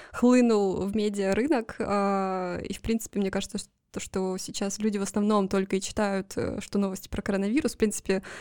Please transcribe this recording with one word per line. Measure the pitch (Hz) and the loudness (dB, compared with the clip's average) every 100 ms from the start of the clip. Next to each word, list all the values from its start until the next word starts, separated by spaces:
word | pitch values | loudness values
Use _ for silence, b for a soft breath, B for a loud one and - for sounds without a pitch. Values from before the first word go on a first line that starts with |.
| B | B
хлынул | - 247 247 240 208 196 180 190 | 2 6 8 6 4 2 0 -2
в | 214 | 0
медиарынок. | 208 202 190 196 285 269 226 - | -2 0 0 2 2 0 -2 -6
Э, | 214 202 202 196 190 185 180 175 - | -2 0 2 0 0 -2 -4 -6 -8
и, | |
в | - | -6
принципе, | - 226 - 202 | -2 -4 -2 -2
мне | 190 | -2
кажется, | 196 - 202 | -2 -4 -8
что, | - _ _ | -10 _ _
то, | 180 | -12
что | - 190 190 185 | -6 -4 -2 -4
сейчас | - - 202 202 | -8 -4 -4 -2
люди | 214 202 | -2 0
в | |
основном | 202 214 208 214 196 | -2 0 2 4 4
только | 196 190 190 | 0 0 -2
и | |
читают, | - - 208 196 196 - | -2 -2 0 0 -4 -4
э, | - - | -4 -4
что | - 202 | -4 -2
новости | 196 185 - | 0 -4 -6
про | - | -4
коронавирус. | - 196 196 262 - - | -2 0 2 2 0 2
В | |
принципе, | 220 - - 190 B B | 0 0 0 -2 B B